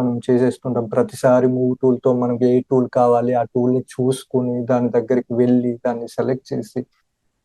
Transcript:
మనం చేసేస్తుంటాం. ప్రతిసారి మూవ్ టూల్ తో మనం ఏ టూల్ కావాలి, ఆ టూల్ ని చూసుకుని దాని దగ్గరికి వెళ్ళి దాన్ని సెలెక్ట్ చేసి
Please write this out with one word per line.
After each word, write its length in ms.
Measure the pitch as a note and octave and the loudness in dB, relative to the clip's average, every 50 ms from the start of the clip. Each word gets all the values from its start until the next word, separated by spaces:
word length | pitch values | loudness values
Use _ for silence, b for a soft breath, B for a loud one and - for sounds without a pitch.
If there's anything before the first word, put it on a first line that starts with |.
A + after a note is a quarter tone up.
మనం 120 | B2+ B2 A#2+ A#2+ - | -2 -2 -2 -4 0
చేసేస్తుంటాం. 580 | - B2+ A#2+ C3 B2 B2 - _ C3 A#2+ A#2+ A#2 G#2+ - | 0 2 2 2 0 0 -4 _ -4 -4 -4 -4 -2 -2
ప్రతిసారి 540 | B2+ A#2 G#2+ - - - C3 B2+ B2+ B2+ B2+ B2+ | -2 -2 -2 -4 0 2 4 4 4 4 2 0
మూవ్ 160 | B2+ B2+ B2+ B2+ - | 0 0 -2 -2 0
టూల్ 180 | - C3 B2+ A#2+ - | 0 0 0 2 0
తో 80 | C3+ B2 B2 | 0 0 0
మనం 140 | B2 A#2+ B2 A#2 B2 B2 | 0 -2 -2 0 2 2
ఏ 20 | B2 B2+ B2+ - | 2 2 0 2
టూల్ 180 | C3+ B2+ B2 A#2 - B2+ | 0 0 0 0 0 2
కావాలి, 340 | A#2+ A#2+ A#2+ A#2+ A#2 B2 B2 A#2+ | 2 4 2 2 2 0 0 0
ఆ 20 | A#2 - _ | -2 -2 _
టూల్ 180 | B2+ B2 B2+ B2+ | -2 0 2 0
ని 60 | B2+ B2 - - | 0 -2 -6 -6
చూసుకుని 600 | - B2+ C3 C3+ C3+ - _ - C3 B2 B2 B2 B2 A#2+ A#2+ | -2 0 0 0 -2 -6 _ -4 -2 -2 -2 -4 -4 -2 -2
దాని 200 | B2+ B2 B2 A#2+ G#2+ | 0 0 0 0 0
దగ్గరికి 360 | A#2+ A#2 A2+ B2+ B2 B2 - B2 A#2 | -2 0 0 -2 -2 -2 -2 0 0
వెళ్ళి 320 | B2 B2 B2 B2 B2 B2 A#2 A#2+ _ | 2 4 4 2 2 -2 -6 -4 _
దాన్ని 220 | B2 A#2+ A#2 A#2+ B2 - | -6 -4 -4 -10 -10 -6
సెలెక్ట్ 300 | - A#2+ B2 C3 C3 - - | -4 -4 -2 -4 -6 -6 -8
చేసి 300 | C3+ B2 - - _ B2+ - - _ _ _ _ _ _ _ _ _ _ | -8 -8 -8 -8 _ -10 -10 -10 _ _ _ _ _ _ _ _ _ _